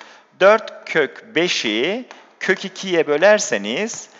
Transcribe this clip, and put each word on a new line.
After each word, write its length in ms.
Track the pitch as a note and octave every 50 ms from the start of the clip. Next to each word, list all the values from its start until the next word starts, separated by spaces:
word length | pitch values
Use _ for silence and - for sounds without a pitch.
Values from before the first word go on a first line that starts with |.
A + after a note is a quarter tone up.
| - - - - _ _ _ C3+
Dört 500 | F3+ G3 G#3+ A3 A3 - - - - -
kök 440 | - E3 C#3+ B2+ - - G#2 A2 A2
beşi 760 | D#3 E3+ F3+ - - - A2+ G#2 A2 C3 F3 G3+ B3+ B3 - - - - _ _ _
kök 240 | - - F#3+ F#3+ -
ikiye 420 | F#3 - - - F#3+ F3 E3+ C#3+
bölerseniz 1000 | C#3+ D3 D3 F3 G3+ G#3+ G3+ - - A#2+ G2+ G2 G#2 A#2+ D#3+ G#3 A3+ - - - - _ -